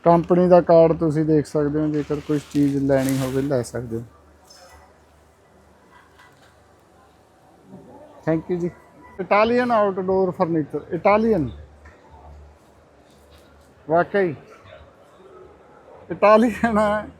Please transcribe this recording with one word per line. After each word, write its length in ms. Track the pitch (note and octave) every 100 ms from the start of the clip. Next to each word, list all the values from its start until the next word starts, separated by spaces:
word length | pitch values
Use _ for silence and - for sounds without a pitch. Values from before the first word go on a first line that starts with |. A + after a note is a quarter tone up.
ਕੰਪਨੀ 440 | E3+ E3+ E3 F3 F3+
ਦਾ 120 | F3
ਕਾਰਡ 360 | E3+ E3 E3 D#3+
ਤੁਸੀਂ 240 | E3 D3 D#3
ਦੇਖ 200 | D#3 C3+
ਸਕਦੇ 340 | D3+ D3 D3+
ਹੋ, 80 | D3+
ਜੇਕਰ 300 | D3+ C#3+ D3
ਕੋਈ 180 | - D3+ -
ਚੀਜ਼ 260 | C#3+ C#3+ C#3
ਲੈਣੀ 340 | C#3 C3+ C3+ C3+
ਹੋਵੇ 240 | C3 C3+
ਲੈ 180 | C#3 C3+
ਸਕਦੇ 340 | A#2 A#2 B2 A2+
ਹੋ। 60 | A#2+ - _ _ _ - - - - _ _ _ _ _ _ _ _ _ _ - _ _ - _ _ _ _ _ _ _ _ _ _ _ _ _ - - - - - -
Thank 280 | D3+ D#3+ D#3+
you 80 | F3+
ਜੀ। 120 | F3 - - - - -
ਇਟਾਲੀਅਨ 520 | F#3 G3+ A3+ B3 B3
ਆਊਟਡੋਰ 600 | A3+ G3+ F#3 F#3 F#3+ F#3
ਫਰਨੀਚਰ, 540 | F3 F3 E3 C#3+ D3 -
ਇਟਾਲੀਅਨ। 560 | E3+ G3+ G#3+ A3+ G3+ B2+ - - - - - - - - - - _ _ _ _ _ _ - _ - - - - _ -
ਵਾਕਈ 460 | E3+ F3 G3+ F#3 B2+ - - - - - _ - - - - - - - - - - -
ਇਟਾਲੀਅਨ 680 | E3+ G3+ A3 A#3+ G3 A#3 G#3
ਹੈ 280 | G#3+ G#3 G#3